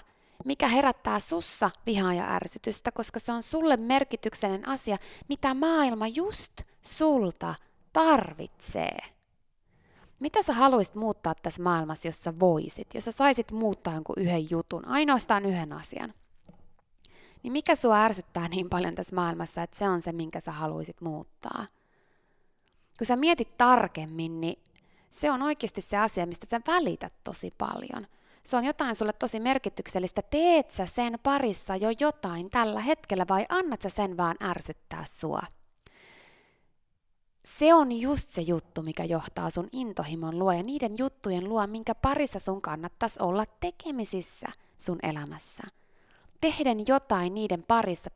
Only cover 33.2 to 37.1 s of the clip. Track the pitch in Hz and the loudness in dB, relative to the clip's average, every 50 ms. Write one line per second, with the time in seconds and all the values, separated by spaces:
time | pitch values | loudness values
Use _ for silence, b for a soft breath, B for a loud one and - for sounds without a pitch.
33.2 | 180 175 190 190 220 - 339 370 381 320 240 - - 190 - - 202 185 180 175 | 2 2 2 2 2 2 0 0 0 0 -4 -4 -4 -4 -2 -2 -2 -2 0 0
34.2 | 175 165 170 - 214 185 175 165 - - 156 - _ _ 160 165 156 - - - | 0 0 0 -2 -4 -4 -4 -4 -6 -10 -12 -14 _ _ -12 -10 -10 -12 -10 -8
35.2 | - 156 147 - - - - - - _ _ _ b b b b b b b b | -6 -4 -4 -4 -4 -8 -14 -20 -20 _ _ _ b b b b b b b b
36.2 | b b b b b b b b b b b _ _ _ _ _ _ _ | b b b b b b b b b b b _ _ _ _ _ _ _